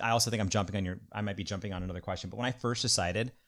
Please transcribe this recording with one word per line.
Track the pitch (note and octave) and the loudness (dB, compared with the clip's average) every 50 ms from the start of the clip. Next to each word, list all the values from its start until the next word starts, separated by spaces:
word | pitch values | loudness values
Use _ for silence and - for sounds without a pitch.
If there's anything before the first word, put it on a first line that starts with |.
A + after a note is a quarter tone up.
I | - A2+ | 0 2
also | A#2 A#2 - A#2 | 4 4 4 2
think | A#2 A2 | 2 2
I'm | G2+ F#2 | 2 2
jumping | - G#2+ F#2+ F2+ G2 | 4 2 2 2 0
on | G2+ F#2+ | -2 -2
your, | F2+ F#2 - - - | -2 -4 -6 -10 -10
I | - G#2 | -6 -4
might | G#2 G2+ G2 | -4 -4 -2
be | G2+ F#2+ | -4 -4
jumping | - G2+ F#2 - G2+ F#2 | -4 -4 -4 -4 -4 -4
on | F2+ F2+ | -4 -4
another | F#2 F2 F2+ | -4 -4 -4
question, | - G2 F#2 - - F#2 | -4 -4 -4 -4 -4 -8
but | G2+ | -4
when | A#2 B2 | -2 -2
I | B2+ | -2
first | A#2+ - - A#2 A#2+ A#2 | -2 0 0 0 0 2
decided | - A#2 - - F2+ F2 F2+ G#2+ A#2 B2+ - _ _ | 2 2 4 4 4 2 2 0 0 -2 -4 _ _